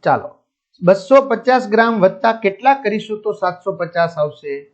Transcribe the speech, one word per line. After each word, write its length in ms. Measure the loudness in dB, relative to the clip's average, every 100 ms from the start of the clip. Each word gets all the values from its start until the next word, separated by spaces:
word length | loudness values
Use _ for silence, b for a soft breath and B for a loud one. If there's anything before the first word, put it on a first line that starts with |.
ચાલો, 240 | 0 -2 -4 _ _ _ _ _
બસો 360 | 2 2 4 4 4
પચાસ 400 | -4 0 0 2
ગ્રામ 320 | 0 2 2
વત્તા 340 | 0 2 -2 0
કેટલા 300 | -2 0 0 2
કરીશું 400 | 0 -4 -6 -8
તો 100 | -6 -4
સાતસો 280 | -4 -4 -8 -6
પચાસ 380 | -6 -2 -2 -2
આવશે? 320 | -6 -6 -12 -12 -12